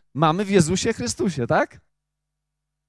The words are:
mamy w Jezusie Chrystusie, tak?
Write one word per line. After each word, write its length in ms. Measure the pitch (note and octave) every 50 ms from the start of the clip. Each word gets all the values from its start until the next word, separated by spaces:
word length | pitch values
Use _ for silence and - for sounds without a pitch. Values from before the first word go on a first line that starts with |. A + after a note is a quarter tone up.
| _ _ -
mamy 300 | C3+ D#3+ D#3 D#3 F#3 G#3+
w 60 | F#3+
Jezusie 420 | G3+ F#3+ D#3 D3+ F#3 F3+ - A#3 A3
Chrystusie, 540 | - A#3+ A3+ - - F4+ G3+ D3+ C#3 A#2+
tak? 340 | - D#3 F#3+ D#4 - - - _ _ _ _ _ _ _ _ _ _ _ _ _ _ _ _ _ _ _ _ _